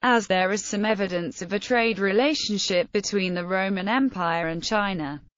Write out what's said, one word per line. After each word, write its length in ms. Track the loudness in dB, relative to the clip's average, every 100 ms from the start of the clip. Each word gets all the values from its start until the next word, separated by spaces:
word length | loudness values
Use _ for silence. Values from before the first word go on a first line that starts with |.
as 260 | 2 4 4
there 240 | 2 2
is 140 | 0 -2
some 200 | -2 0
evidence 560 | 0 0 -2 -4 -8
of 120 | -6
a 60 | -4
trade 380 | 0 2 2 2
relationship 960 | 2 4 2 0 -2 -2 0 0 0
between 420 | -2 -2 -2 0
the 120 | -2 -2
Roman 420 | -2 0 -2 0
Empire 600 | 0 0 0 -2 0 -2
and 160 | -4
China. 580 | -2 -2 0 -4 -6 -8 -14